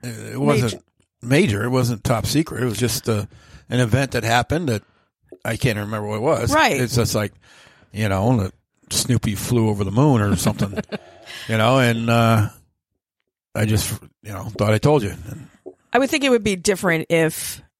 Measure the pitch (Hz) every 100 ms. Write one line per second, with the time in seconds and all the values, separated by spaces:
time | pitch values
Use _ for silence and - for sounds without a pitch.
0 | 120 113 107 113 143 143 117 - _ _
1 | _ _ 120 139 190 101 117 127 120 117
2 | - 117 - 143 165 - 123 101 120 113
3 | - 107 104 - - - _ 120 120 123
4 | 139 123 110 120 120 151 165 107 _ _
5 | _ _ _ - 110 113 131 104 104 107
6 | 104 107 127 160 120 302 277 180 123 120
7 | 107 110 104 - _ - - _ _ 101
8 | 110 98 107 127 95 _ _ _ _ -
9 | - 117 - 104 - 123 110 101 98 104
10 | 147 123 104 98 - - - - - 208
11 | - - - - - 110 110 131 123 113
12 | 117 117 113 113 104 - _ _ _ _
13 | _ _ _ _ _ 101 107 98 - 107
14 | - _ 104 95 - 98 104 107 143 151
15 | 101 82 - - - _ - - _ 240
16 | 269 311 277 240 214 190 180 190 190 123
17 | - 165 160 - - - -